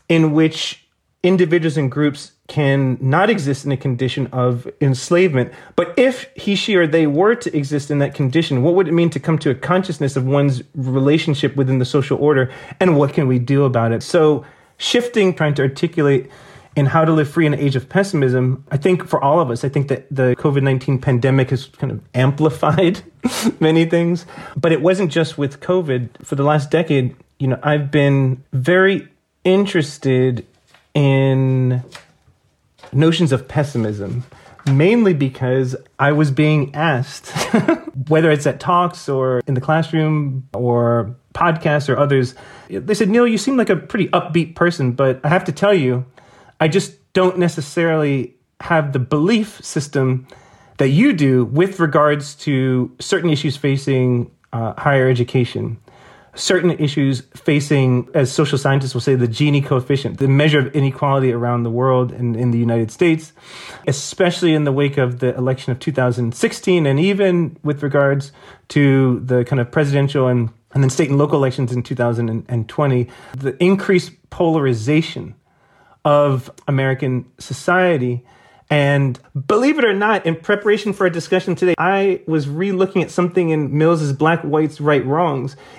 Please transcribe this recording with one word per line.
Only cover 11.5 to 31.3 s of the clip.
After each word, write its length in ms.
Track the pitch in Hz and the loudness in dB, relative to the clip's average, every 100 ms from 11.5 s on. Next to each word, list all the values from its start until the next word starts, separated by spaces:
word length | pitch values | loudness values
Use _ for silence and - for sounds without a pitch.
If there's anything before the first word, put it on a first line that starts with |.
| 139 | 0
within 240 | 131 131 | 0 0
the 60 | 123 | 0
social 320 | 147 135 135 | 0 0 0
order? 340 | 147 139 127 - - - | 2 2 0 -4 -12 -2
And 160 | 185 147 | 2 4
what 160 | 143 | 2
can 160 | 165 135 | 0 0
we 100 | 127 | 0
do 240 | 120 139 | 0 2
about 300 | 139 120 113 | 2 0 0
it? 100 | 113 | -2
So 420 | - 175 156 147 - - _ - | 0 2 4 2 -4 -20 _ -10
shifting, 580 | - 240 240 226 190 | -2 -2 0 0 0
trying 200 | 175 156 | 0 -2
to 80 | 139 | 0
articulate 680 | 135 139 170 160 143 135 - - - - - - | -2 -2 -4 0 2 2 -2 -14 -20 -20 -8 -2
in 120 | 135 | 0
How 180 | 160 160 | 2 2
to 80 | |
Live 160 | 156 143 | 2 0
Free 160 | 170 151 | 0 0
in 80 | |
an 60 | 143 | 0
Age 160 | 143 127 | 0 -2
of 100 | - | -2
Pessimism, 800 | 190 196 151 131 127 127 131 - | -2 0 0 0 2 0 -2 -4
I 60 | 143 | -2
think 320 | 190 175 - | 0 0 -2
for 160 | 160 | -2
all 160 | 139 160 | 2 2
of 100 | 143 | 0
us, 140 | 117 | -2
I 60 | 139 | -4
think 180 | 147 139 | -2 -2
that 180 | 131 - | -4 -6
the 240 | 135 127 123 | 0 0 2
covid 280 | 156 139 | 0 0
nineteen 360 | 135 131 - 131 | 0 0 -2 -2
pandemic 520 | - 123 131 135 127 | 0 0 2 2 0
has 160 | 127 - | -2 -6
kind 240 | - 131 | -8 -8
of 80 | 107 - | -8 -6
amplified 880 | 123 131 139 156 - 151 160 180 196 - - 247 | 0 0 2 0 0 0 2 2 0 -8 -8 -6
<laughs> 280 | - 226 - | -4 -4 0
many 240 | 160 160 165 | 2 2 2
things. 400 | 170 170 175 - - - - | 2 0 -2 -6 -20 -8 0
But 160 | 170 | 2
it 80 | 156 | 2
wasn't 280 | 165 190 180 | 2 2 0
just 280 | 160 160 - | 0 -2 -2
with 240 | 139 - | -6 -4
covid. 480 | - 185 156 127 120 - - | -2 -2 0 -4 -6 -12 -8
For 100 | 139 | -2
the 80 | |
last 260 | 143 151 139 | 0 0 0
decade, 460 | 160 165 143 127 - _ - | -2 0 0 0 -6 _ -6
you 80 | 131 | -4
know, 120 | 131 | -2
I've 280 | 151 151 143 | 0 -2 0
been 520 | 151 143 139 131 127 - | 2 2 2 0 -2 -6
very 560 | 135 131 185 190 196 - _ _ _ 180 | -4 2 4 4 0 -6 _ _ _ 0
interested 1000 | 190 196 175 139 - 135 127 127 120 - _ _ _ _ | 2 2 0 -4 -4 -2 0 0 -2 -8 _ _ _ _
in 880 | 147 139 135 135 | 0 2 4 2